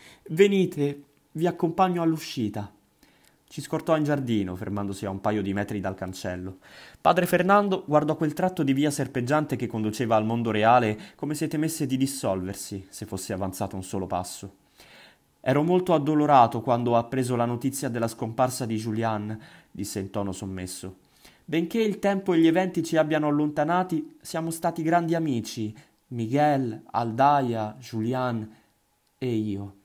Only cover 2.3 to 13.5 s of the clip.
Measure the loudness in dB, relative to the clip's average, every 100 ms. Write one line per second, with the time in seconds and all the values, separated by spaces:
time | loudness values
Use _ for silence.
2.3 | -4 -4 -4 -10 -14 _ _ _ _ _
3.3 | _ _ -16 -6 -6 0 2 2 0 0
4.3 | 0 0 -4 -6 -4 -4 -4 -6 -2 -2
5.3 | 0 0 -2 -2 -4 -4 -6 -10 -8 -8
6.3 | -8 -10 -14 -20 -20 -20 0 2 2 2
7.3 | 2 4 4 4 -2 2 2 2 0 -2
8.3 | 0 -2 0 0 2 2 0 -4 -2 0
9.3 | 0 0 -2 -4 -2 -2 -2 2 2 2
10.3 | 0 0 4 6 6 4 -2 -8 -10 -6
11.3 | -4 -2 -2 -2 -2 -2 0 0 0 -2
12.3 | -2 -4 -8 -10 -12 -12 -14 -10 -8 -6
13.3 | -4 -4